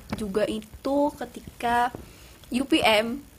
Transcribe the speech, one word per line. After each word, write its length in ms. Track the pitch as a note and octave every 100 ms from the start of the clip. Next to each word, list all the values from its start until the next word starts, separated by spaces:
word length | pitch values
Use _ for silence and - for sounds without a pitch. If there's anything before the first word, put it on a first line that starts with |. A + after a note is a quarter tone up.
| -
juga 320 | A3 G#3 G3+ G#3
itu 640 | G#3+ G#3+ - C4+ C#4+ D4
ketika 760 | D4 A#3+ - - - A#3 A#3+ A#3+ - - - - - -
U 140 | A#3+
P 160 | C4+ D#4
M, 440 | - G#3+ A#3 C#4 -